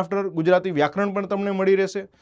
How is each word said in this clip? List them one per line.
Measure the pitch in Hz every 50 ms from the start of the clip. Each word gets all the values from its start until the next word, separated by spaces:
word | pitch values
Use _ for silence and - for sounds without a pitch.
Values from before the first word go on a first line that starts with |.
| 180
after | 165 196 196 196 190
ગુજરાતી | 165 160 160 175 180 180 180 190
વ્યાકરણ | 175 143 143 147 - 190 202 202 190
પણ | 202 202
તમને | 190 202 196 202 202
મળી | 196 190 190 190 196
રહેશે | 190 196 190 - 202 196 - _ _